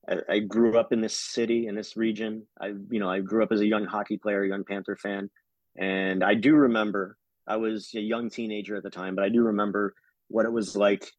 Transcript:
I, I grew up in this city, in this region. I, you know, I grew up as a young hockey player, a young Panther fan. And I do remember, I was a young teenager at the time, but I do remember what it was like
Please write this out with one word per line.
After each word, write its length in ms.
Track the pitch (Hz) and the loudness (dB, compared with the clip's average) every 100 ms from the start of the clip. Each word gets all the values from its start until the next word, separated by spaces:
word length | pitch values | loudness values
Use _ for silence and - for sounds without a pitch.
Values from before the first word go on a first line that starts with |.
| - | -4
I, 100 | 90 - | -6 0
I 100 | 104 | -2
grew 380 | 104 110 117 113 | 0 2 4 4
up 140 | 113 | 2
in 80 | 117 | 0
this 160 | 110 - | -2 -4
city, 500 | - - 113 117 117 | -6 -4 0 0 -2
in 80 | |
this 220 | 104 104 - | -6 -8 -2
region. 500 | 113 107 110 110 110 _ | -2 0 -6 -8 -12 _
I, 80 | 101 101 101 | -8 -8 -6
you 100 | 117 | -4
know, 100 | 95 | -2
I 100 | 95 | -2
grew 220 | 95 110 | 0 0
up 100 | 107 | 2
as 80 | 107 | 2
a 60 | 104 | 2
young 180 | 107 | 2
hockey 320 | 104 107 104 104 | 0 -4 -4 -4
player, 240 | 107 101 | -2 0
a 60 | 98 | 0
young 160 | 98 | -2
Panther 320 | 95 101 95 101 | -6 -8 -6 -6
fan. 340 | 101 98 101 _ _ _ _ - | -6 -6 -8 _ _ _ _ -6
And 460 | 95 95 95 95 | -2 0 0 2
I 100 | 95 | 2
do 200 | 107 127 | 4 6
remember, 640 | 151 135 113 107 101 95 - _ _ - | 6 6 4 0 -2 -6 -10 _ _ -6
I 100 | 110 | -2
was 340 | 110 107 - | -2 -4 -8
a 60 | 110 | -6
young 300 | 107 113 120 | -4 -4 -4
teenager 460 | - 113 107 98 104 | -6 -6 -6 -6 -8
at 60 | |
the 80 | 95 | -8
time, 240 | - 92 | -10 -6
but 100 | 95 | 0
I 40 | 98 | 2
do 140 | 117 | 4
remember 520 | 117 104 104 101 101 - _ _ _ | 4 2 0 0 -2 -6 _ _ _
what 180 | 110 110 | 0 2
it 60 | |
was 240 | 117 98 101 | 0 -2 2
like 300 | 101 101 - | 4 4 -4